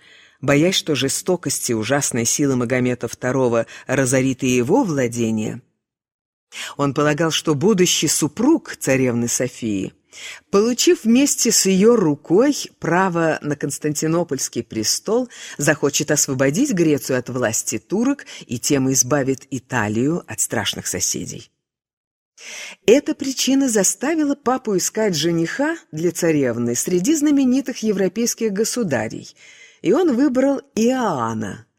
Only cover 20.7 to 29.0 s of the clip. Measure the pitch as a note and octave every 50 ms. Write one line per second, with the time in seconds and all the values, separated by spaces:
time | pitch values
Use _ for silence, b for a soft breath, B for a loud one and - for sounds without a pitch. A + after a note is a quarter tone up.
20.7 | - F2+ - - - F2+ - - - - F#2 - - - - - _ _ _ _
21.7 | _ _ _ _ _ _ _ _ _ _ _ _ _ - B B B B B B
22.7 | B B B G3 A3+ D4 - D#4+ D4+ - C4+ C4+ B3+ - - B3 C4+ C#4 C#4 C4
23.7 | G#3+ G#3+ F#3+ - - - A#3 C#4+ E4+ D#4 D4+ C#4 C#4 - - A#3+ B3+ B3+ - A3+
24.7 | G3 F3+ - - - A3 A3 G#3 F3 C#3+ D3+ E3+ E3+ E3 E3 D#3+ - - C#4+ D#4
25.7 | E4 E4 - _ - D#3 E3+ F3 E3+ - F3+ E3 D#3 D3 C3+ B2 A2+ A#2 A#2+ A#2+
26.7 | A#2+ - - A3+ F#3 F3+ F3+ C4+ D#4+ D4+ D4 D4+ C#4+ C#4 C4+ B3 B3 C#4 C4 -
27.7 | B3 - A3 A3 G3 G3 G3 F#3 F#3 A3 A#3+ A3 - - A3+ A3 G3 G3 A3+ G#3+
28.7 | - B3 A#3 F3 B2+ A#2